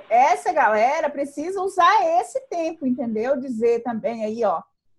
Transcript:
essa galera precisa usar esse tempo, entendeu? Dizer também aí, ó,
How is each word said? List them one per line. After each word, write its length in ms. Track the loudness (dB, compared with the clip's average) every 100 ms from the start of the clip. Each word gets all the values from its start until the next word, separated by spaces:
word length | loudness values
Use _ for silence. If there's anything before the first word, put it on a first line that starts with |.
| 0
essa 440 | 4 4 2 0
galera 560 | 2 4 4 2 2 -2
precisa 520 | -4 -8 -6 -6 -4
usar 600 | -4 2 4 4 4 0
esse 180 | 0 -6 -6
tempo, 380 | -6 -6 -4 -4
entendeu? 500 | -2 -4 -2 -2 -2
Dizer 440 | -4 -2 0 0
também 400 | -2 -6 -6 -4
aí, 220 | -6 -2 -2
ó, 160 | -2 -6 _ _